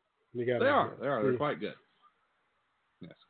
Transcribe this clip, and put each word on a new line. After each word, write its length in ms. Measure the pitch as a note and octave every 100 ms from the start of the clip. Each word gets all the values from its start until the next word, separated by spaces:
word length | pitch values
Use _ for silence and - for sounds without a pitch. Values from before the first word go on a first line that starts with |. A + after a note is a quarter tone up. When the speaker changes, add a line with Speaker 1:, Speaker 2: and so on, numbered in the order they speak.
| _ _ _
Speaker 1:
You 120 | A#2+ A#2+
gotta 180 | B2
Speaker 2:
They 60 | C4
are. 140 | C#4 -
Speaker 1:
admit. 140 | -
Speaker 2:
They 60 | B2+
are. 160 | B2+
They're 100 | G#2+
Speaker 1:
Yeah. 60 | A#2+
Speaker 2:
quite 220 | D3 A2
good. 140 | G2 - _ _ _ _ _ _ _ _ _ _ _ -
Yes, 120 | E2+ - _